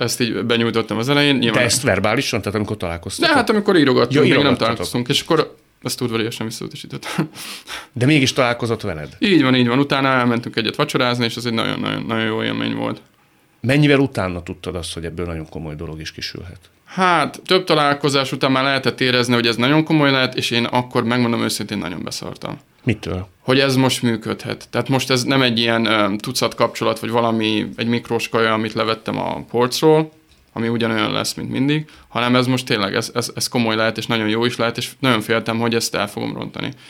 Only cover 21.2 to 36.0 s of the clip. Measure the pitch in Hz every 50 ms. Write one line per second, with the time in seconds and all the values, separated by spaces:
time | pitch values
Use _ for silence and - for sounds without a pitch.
21.2 | 123 117 117 113 113 113 - - 107 104 110 101 87 85 90 80 - - - -
22.2 | - - - - - - - - - _ _ _ - 127 107 - - 90 90 92
23.2 | 95 - _ _ _ - 131 135 135 139 131 127 131 127 123 - - 120 113 110
24.2 | - 107 107 101 - 110 107 - - - - 113 120 - 135 127 123 - 135 127
25.2 | 123 - 139 135 131 123 113 113 117 117 117 113 113 110 110 110 104 101 98 107
26.2 | - 131 123 - 123 110 - - 120 117 - - 113 113 110 110 - 113 113 120
27.2 | 117 117 113 110 107 107 107 107 98 - - - 117 117 120 120 117 - 120 113
28.2 | 110 - - 113 113 113 110 110 110 110 107 117 113 110 113 110 - 104 104 101
29.2 | 92 87 80 76 - - - 117 123 123 - - - 156 156 156 160 156 - _
30.2 | _ _ _ _ _ _ - 110 113 117 117 117 113 113 113 110 107 107 104 107
31.2 | 107 - - - - 117 117 120 131 143 147 156 151 - - - - - - 113
32.2 | 120 123 123 127 123 120 131 123 127 - 127 107 101 98 101 113 113 - - 120
33.2 | 117 - - - - - - 127 117 110 110 110 110 110 110 - 110 - 117 113
34.2 | 110 107 107 113 117 123 120 - 117 117 113 - 120 - - - 139 131 120 110
35.2 | 104 - 113 113 104 117 113 113 117 117 113 117 110 - - 87